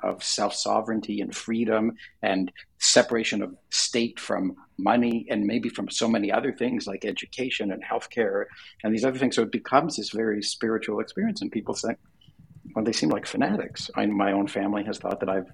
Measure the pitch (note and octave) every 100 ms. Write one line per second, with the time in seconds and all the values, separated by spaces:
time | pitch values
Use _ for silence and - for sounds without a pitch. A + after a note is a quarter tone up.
0 | G2 - - - G#2 - G#2+ G#2+ A2 A2
1 | G2+ G#2 F#2+ - - A2+ A2+ A2 A2+ A2+
2 | - _ G#2+ F#2 F2+ - - _ - -
3 | - A#2 A2+ G#2+ F#2 F2+ _ - - A#2+
4 | A#2 - - G2+ F#2+ F#2 - - G2+ A#2+
5 | A#2+ A#2 - G#2+ G#2 A#2 A2+ - G2 -
6 | A#2 A2 G2+ A2 C3+ - A#2+ A#2 G2 G2
7 | G#2+ F#2 - - B2+ - G2+ G2+ - A#2
8 | - A#2+ G#2 G2+ G#2 - - - A2 A2
9 | C3 B2+ C3 - A2 A#2+ - C3+ D#3+ -
10 | G#2 G#2 A2+ G#2 G2+ - A2+ A2+ - G#2+
11 | A2 - A2 - - A2+ - - A2+ -
12 | _ _ - - - - - A2+ A2 A2
13 | D3+ G#2 - - C#3 G#2 - - - -
14 | G#2 G2+ G2+ G2 G2+ - G2+ G#2 G#2+ -
15 | F#2 F#2+ G2 F#2+ F2+